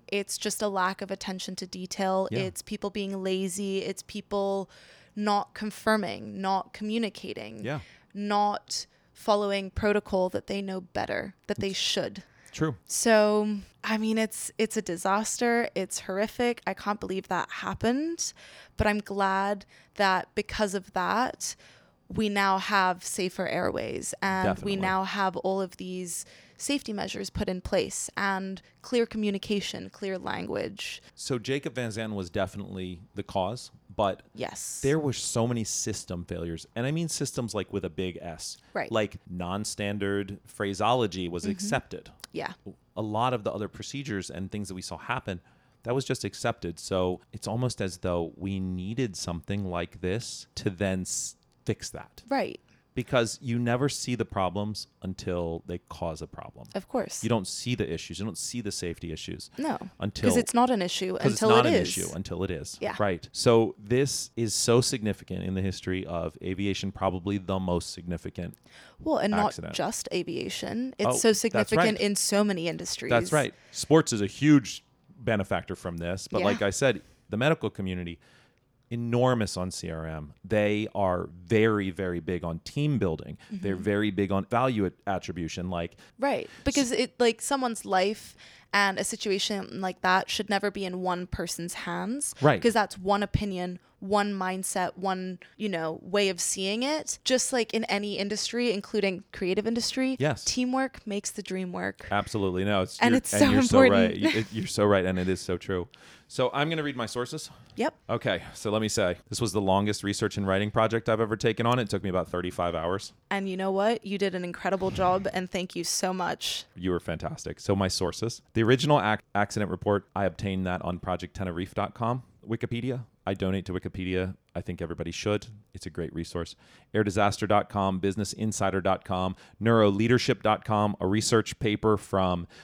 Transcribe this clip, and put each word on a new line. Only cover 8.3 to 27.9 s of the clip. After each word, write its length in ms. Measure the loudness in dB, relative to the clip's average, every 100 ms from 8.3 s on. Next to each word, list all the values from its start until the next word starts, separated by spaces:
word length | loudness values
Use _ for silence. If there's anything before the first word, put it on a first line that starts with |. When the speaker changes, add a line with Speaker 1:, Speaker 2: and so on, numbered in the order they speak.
| 2 2 0 -6 -8 -10 _ _
Speaker 1:
following 560 | -4 2 2 2 0 -2
protocol 600 | 0 2 2 2 2 2
that 180 | 0 -4
they 140 | -4
know 200 | -4 -6
better, 540 | -6 -4 -2 -2 -6 -8 -6
that 140 | -4
they 100 | -2
Speaker 2:
It's 80 | -2
Speaker 1:
should. 460 | -2 0 -2 -6 -16 _ -14
Speaker 2:
true. 240 | -2 -2 -2 -6
Speaker 1:
So, 720 | 0 6 6 6 4 2 -2 -8 _
I 160 | -2 0
mean, 180 | 0 0
it's, 340 | 0 -4 -6 -2
it's 180 | 0 0
a 60 |
disaster. 880 | -4 -2 0 0 0 0 2 2 2 -2
It's 240 | -4 -6
horrific. 600 | -4 -2 -2 0 0 0 -4
I 80 |
can't 260 | -4 -2 -2
believe 280 | -2 -4 -2
that 220 | -2 -4
happened. 840 | -6 -6 0 2 2 0 -4 -6 -8 -18 -20 -8 0
But 120 | 2
I'm 120 | 2
glad 640 | -2 0 2 2 0 -2 -6 -20 _ 2
that 340 | 4 4 0
because 400 | -4 -4 0 0
of 200 | -2 -4
that, 600 | -2 0 2 0 -2 -8 -10 -16 -20 _ _ -8
we 180 | -2 0
now 280 | 2 4 2
have 460 | 2 4 4 2
safer 420 | -4 -4 -2 -2 -2
airways, 680 | 0 0 0 -2 -4 -6 -4
and 260 | -2 0 0
we 60 |
Speaker 2:
Definitely. 220 | 0 -2 0
Speaker 1:
now 260 | 0 0
have 320 | 0 0 0 0
all 240 | 0 0
of 140 | -2 -6
these 480 | -8 -8 -6 -8 -10 -18 -20 -8
safety 340 | -2 -2 -2
measures 360 | -6 -6 -6 -6
put 200 | -4 -2
in 100 | -4
place 480 | 0 0 0